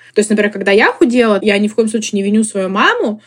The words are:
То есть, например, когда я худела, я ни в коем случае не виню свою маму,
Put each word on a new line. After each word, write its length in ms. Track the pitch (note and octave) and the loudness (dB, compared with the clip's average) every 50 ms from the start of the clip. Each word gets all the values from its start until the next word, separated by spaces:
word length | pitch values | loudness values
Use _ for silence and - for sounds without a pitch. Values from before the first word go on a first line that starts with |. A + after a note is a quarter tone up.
| - - - | -18 -6 -2
То 60 | G#3 | -2
есть, 100 | G#3 - | 0 0
например, 220 | G#3+ G#3+ G#3 G#3 | 0 0 0 -2
когда 200 | G#3+ G3 G3 G3 | -2 -4 -2 2
я 160 | G3 G#3 C4+ | 2 4 2
худела, 520 | G#4 B4 - E4+ B3 A#3 B3+ A#3 A3 G#3 F#3+ | 2 2 2 0 2 2 2 2 2 2 0
я 160 | G3 G#3+ G3+ | 0 0 0
ни 100 | G3+ G#3 | 0 0
в 80 | G#3 - | -2 0
коем 140 | - A3+ A3 | -2 -2 -2
случае 320 | A3+ A3+ G#3+ - - G3 | -2 -4 -6 -4 -4 -4
не 20 | G3 | -2
виню 200 | G3+ G#3 A3 A3 | 0 0 0 0
свою 260 | G#3+ - G3 F#3+ F#3 | -2 -2 -4 -4 -4
маму, 520 | F#3+ G#3 C4+ - B4 A#4+ F#4 A#3 G#3+ - _ | -2 0 0 0 0 0 -2 -4 -6 -8 _